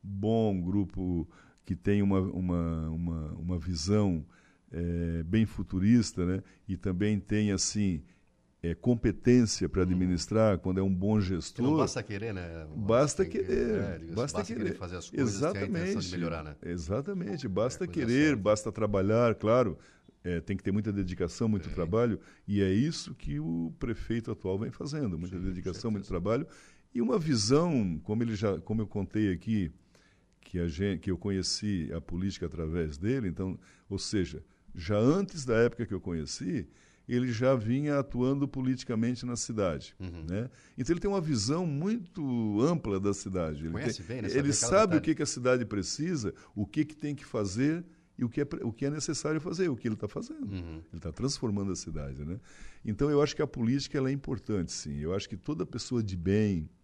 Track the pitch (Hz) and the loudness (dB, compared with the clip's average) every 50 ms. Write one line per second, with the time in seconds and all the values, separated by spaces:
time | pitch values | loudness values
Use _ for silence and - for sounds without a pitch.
0 | - 98 98 98 101 107 113 113 113 107 98 92 87 90 95 101 98 87 - - | -8 -6 -4 -2 2 2 4 4 4 2 2 0 0 0 0 0 0 0 -4 -4
1 | 95 90 90 85 78 - - - - - _ _ _ - 95 87 - 101 101 101 | -2 0 0 0 -2 -4 -8 -20 -20 -20 _ _ _ -6 -6 -2 2 2 4 4
2 | 101 98 98 95 92 101 - - 92 90 87 87 85 82 82 80 80 78 80 82 | 4 4 4 4 2 0 -2 -2 0 0 0 2 2 0 0 -2 -2 -4 -4 -4
3 | 87 85 82 80 78 76 82 - 82 87 90 85 76 87 90 82 76 92 104 107 | -4 -4 -4 -4 -6 -6 -8 -6 -4 -4 -4 -2 -2 -4 -4 -4 0 2 2 4
4 | 104 98 90 80 73 - - - _ _ _ _ _ _ - 82 87 85 87 85 | 4 4 2 0 -4 -8 -16 -20 _ _ _ _ _ _ -6 -4 -2 -2 -2 -2
5 | 85 82 82 85 82 82 95 110 113 104 - - 104 - - 92 92 104 120 120 | -2 -2 -2 -2 -2 0 2 2 2 2 0 -6 -6 -2 -2 2 6 6 6 6
6 | 104 - - - 90 87 92 95 98 - - _ _ - 95 87 - 101 92 87 | 6 2 -2 -2 0 0 0 -2 -4 -8 -20 _ _ -8 -8 -4 -2 -4 0 2
7 | 104 104 107 101 98 - 104 107 107 104 98 90 - - - 107 104 98 87 76 | 2 2 2 0 0 0 0 2 2 2 2 2 0 -2 0 0 2 2 0 -2
8 | - - - _ _ _ _ _ _ _ _ _ - 85 82 - - 120 123 113 | -4 -10 -20 _ _ _ _ _ _ _ _ _ -4 -4 -4 0 2 2 2 4
9 | - 117 95 - - 123 123 123 120 101 - - 95 82 - 95 90 90 92 90 | 4 0 0 4 6 8 8 8 8 6 2 -2 -2 0 2 2 2 4 4 2
10 | 92 90 90 85 - - 104 110 110 110 98 82 - 92 92 95 95 98 95 90 | 2 2 2 0 -2 0 2 4 6 6 4 2 0 -2 0 2 2 2 2 2
11 | 95 104 107 107 98 92 98 85 - - - - 120 135 151 156 139 139 - 127 | 2 2 4 4 2 2 0 -2 -4 -6 -4 0 2 2 4 4 2 2 0 -4
12 | 107 - 107 98 107 117 104 92 87 85 82 82 80 76 76 78 107 98 110 123 | -6 -6 -8 -6 -6 -6 -6 -6 -8 -8 -10 -10 -10 -10 -8 -6 0 4 6 6
13 | 147 147 - - 190 - - - 269 185 - - 240 240 220 196 - - - - | 6 4 2 0 -2 0 0 -4 0 0 0 0 2 0 0 0 0 -2 -4 -8
14 | 82 - 85 104 123 147 - 185 - - 226 247 202 175 - - 98 87 90 87 | -8 -6 -2 -2 -2 -2 -2 -4 -4 -4 -4 -4 -4 -4 -4 -6 -8 -8 -8 -8
15 | - - - - 135 117 101 98 135 160 175 - - - 202 170 170 190 202 - | -10 -6 -2 0 0 0 2 0 0 0 0 -2 -2 -2 -2 -2 -2 -2 -2 -2
16 | - 87 180 175 - 82 82 80 78 76 71 - - 85 87 87 80 78 98 120 | -4 -4 -4 -4 -4 -4 -4 -6 -8 -10 -12 -10 -8 -6 -6 -4 -2 -2 -2 -2
17 | 143 196 202 190 - 104 - 151 - 113 92 98 110 127 - - 185 170 - 170 | -2 -2 -4 -4 -4 -4 -6 -4 -4 -2 0 2 0 0 0 -4 -6 -4 -2 -2
18 | 131 113 120 135 151 156 143 110 92 104 107 107 - 113 98 - 110 104 101 98 | 2 4 4 6 6 4 4 4 4 4 4 4 2 -6 -2 0 0 2 2 2
19 | 95 98 110 117 120 117 107 - - 104 113 127 127 104 76 - - - - _ | 4 4 4 6 6 4 2 2 4 4 6 6 6 4 0 -4 -12 -20 -20 _
20 | _ - _ _ _ 87 87 85 80 - 101 95 - 104 95 107 101 110 101 101 | _ -20 _ _ _ -2 -2 -2 -2 -2 -6 -2 0 0 0 0 0 0 0 0
21 | 98 90 90 - 92 85 - - 120 113 104 98 78 - - 92 85 80 90 113 | -2 -2 -2 -2 -2 -4 -2 -2 0 2 2 0 0 -4 -4 -2 -2 0 2 2
22 | 120 120 104 - - - - - _ - 101 101 98 95 92 104 131 160 160 - | 4 2 2 -2 -4 -14 -20 -20 _ -2 2 4 4 4 6 4 4 2 0 -4
23 | - - 127 - - - 143 147 156 160 165 170 170 165 165 - - 120 107 - | -8 -10 -12 -8 -6 -6 -4 -4 -4 -2 -2 -2 -2 -4 -4 -6 -4 -4 -4 -4
24 | - - 113 117 113 - 110 - - 98 95 98 110 - - - - 139 143 156 | -2 -2 -2 -2 -2 -4 -8 -4 -2 -2 0 0 -2 -4 -6 -8 -8 -6 -4 -2
25 | 143 107 87 78 85 90 95 90 92 95 92 90 90 92 87 - - 117 107 101 | -2 -2 -2 -4 -6 -6 -6 -4 -4 -4 -4 -4 -6 -6 -6 -4 -4 -2 -2 -2
26 | 95 - 92 87 85 101 110 - 87 - - - - - - - _ _ _ - | -4 -4 -4 -2 0 0 0 0 -2 -6 -12 -20 -20 -20 -20 -20 _ _ _ -2
27 | 339 233 254 214 156 160 143 113 98 101 131 151 170 175 160 131 104 92 82 76 | 0 2 2 0 2 2 2 2 4 4 4 4 4 4 2 2 2 2 -2 -4
28 | - - 107 113 120 117 110 98 113 104 98 76 - - 107 110 107 95 - 104 | -4 -2 0 0 0 0 -2 0 0 0 0 0 -2 -2 -2 -2 -2 -2 -2 -4
29 | 98 90 - 110 107 101 90 85 - 113 113 107 92 76 - - _ _ _ - | -4 -2 0 0 2 2 0 -2 -2 -2 0 0 0 -2 -4 -10 _ _ _ -20
30 | _ _ _ _ _ _ _ _ - - - 87 85 85 76 76 98 101 92 80 | _ _ _ _ _ _ _ _ -20 -8 -4 -2 -2 -2 0 0 0 0 0 -2
31 | - 98 92 85 - 101 98 95 90 - - - - 104 101 92 78 57 - 82 | -2 -4 -4 -2 -2 -2 -2 0 0 -2 -4 -2 -2 -2 -2 -2 -2 -2 -6 -8
32 | - - 85 85 92 98 - - 90 80 73 78 82 78 80 87 82 78 76 71 | -6 -6 -4 -2 -2 -2 -2 -4 -6 -6 -4 -4 -4 -2 0 0 -2 -2 -4 -4
33 | 87 107 131 139 113 92 82 - 95 92 87 - - - - _ _ _ 95 95 | -2 0 0 0 0 -2 -2 -2 -4 -4 -4 -8 -12 -20 -20 _ _ _ -6 -6
34 | - - - 104 90 80 73 76 - _ _ _ _ - - - 82 80 104 104 | -6 0 0 0 0 0 -4 -12 -14 _ _ _ _ -16 -14 -10 -2 0 2 4
35 | 113 127 156 190 202 196 - 170 135 127 117 110 117 120 - - 120 - 101 92 | 6 6 6 4 2 -2 -6 -8 -2 2 4 6 6 4 4 -2 -6 -4 -4 -6
36 | - 98 87 80 76 - - - 135 - 175 127 - - - _ _ _ _ _ | -4 -4 -4 -4 -4 -6 -8 -6 -4 -4 -4 -4 -4 -6 -14 _ _ _ _ _
37 | _ - 123 120 127 127 117 107 127 131 135 120 101 110 120 139 147 151 147 143 | _ -2 0 0 0 0 0 2 4 4 4 4 2 2 2 2 2 2 2 0
38 | 139 - - 123 123 131 139 139 139 135 - 135 131 127 131 127 - - 120 110 | 0 0 0 0 2 2 2 2 0 -2 -2 -2 0 0 0 -2 -2 -4 0 0
39 | 113 117 123 117 - 123 120 117 - - 120 107 101 90 76 69 - - - _ | 2 0 0 -2 -4 -6 -4 -6 -4 -4 0 2 2 2 2 -2 -6 -10 -14 _
40 | 92 92 85 85 80 78 90 101 120 123 - - - - _ - 127 - 170 170 | -10 -10 -8 -8 -6 -4 -4 -4 -4 -6 -8 -18 -20 -20 _ -6 0 0 0 0
41 | 185 202 202 196 165 156 147 113 98 117 147 170 185 165 143 139 160 202 220 240 | 0 0 0 0 0 0 0 0 2 0 0 0 0 0 -2 0 0 0 -2 -2
42 | 185 - _ 190 151 135 123 120 113 107 104 101 120 156 175 165 - 113 98 95 | -4 -8 _ -6 -4 -2 0 0 0 2 2 4 4 4 4 2 0 0 -2 2
43 | 95 101 98 - - 101 92 90 85 80 78 73 78 82 85 104 143 123 107 - | 2 0 0 0 -4 -4 -2 -2 -2 -2 -2 -4 -6 -6 -4 -2 -2 -4 -4 -4
44 | 85 82 - - 71 - - 135 143 143 139 - - 117 185 196 220 202 170 151 | -8 -8 -8 -6 -4 0 0 2 2 2 2 2 2 4 6 6 6 6 4 2
45 | 139 156 156 - 151 - - 131 120 123 127 123 120 101 107 101 90 - - - | 4 2 0 0 0 -4 -2 0 2 4 4 4 2 0 -2 -4 -2 -4 -4 -4
46 | 147 175 180 147 110 92 - - - - _ 101 104 95 - 151 151 151 151 - | -2 -2 -2 -2 -2 -4 -6 -8 -18 -12 _ -4 -4 -2 0 -2 -2 -2 -4 -8
47 | - 147 143 131 - - - 117 104 98 92 113 131 147 160 170 175 - - _ | -8 -6 -6 -8 -10 -6 -4 -2 -2 -2 0 0 2 2 0 -2 -6 -12 -18 _
48 | _ _ _ - 127 117 - - 143 143 - - - 117 107 - 139 139 147 156 | _ _ _ -4 -4 -2 0 -2 -2 -2 -4 -6 -4 -6 -4 -2 -2 -2 -2 -2
49 | 139 - 156 - - 151 156 156 151 180 170 165 190 170 135 107 - 123 107 - | -4 -4 -4 -4 -2 0 -2 0 -2 -4 -2 0 0 0 0 -2 -2 -2 -2 -2
50 | - 101 - - 233 240 311 311 269 147 98 92 87 82 80 80 82 - - 82 | -4 -6 -6 -6 -8 -8 -10 -10 -8 -6 -6 -6 -8 -8 -10 -12 -14 -12 -14 -10
51 | - 85 78 - 110 139 135 - - 117 101 101 98 98 92 - - - 80 78 | -8 -8 -6 -2 -2 -2 -2 -2 -2 -2 -2 0 -2 -2 -4 -6 -6 -8 -8 -8
52 | 73 69 67 67 73 76 87 123 - - - - - - - - - 117 104 90 | -8 -8 -8 -8 -8 -8 -8 -10 -12 -18 -20 -18 -18 -18 -18 -10 -6 -6 0 0
53 | 143 147 147 143 147 143 - - 151 135 - 131 117 113 127 139 135 - - 147 | 2 4 4 4 4 4 2 -2 -4 -4 -2 -2 0 2 2 0 0 -2 -2 0
54 | 131 131 139 139 139 151 139 101 - - 107 98 85 71 - - - 78 71 71 | 0 0 0 -2 -2 -4 -6 -6 -2 -2 0 0 0 -2 -4 -8 -8 -6 -6 -4
55 | 73 80 92 101 - - 110 90 - - 151 147 87 - - 120 - - 123 120 | -2 -2 -2 -2 -4 -6 -10 -10 -6 -6 -4 -4 -4 -6 -4 -8 -6 -2 -2 -2
56 | 113 101 92 90 82 92 98 107 107 104 98 85 78 78 - _ | 0 0 -4 -2 2 4 4 4 4 4 2 2 -2 -4 -10 _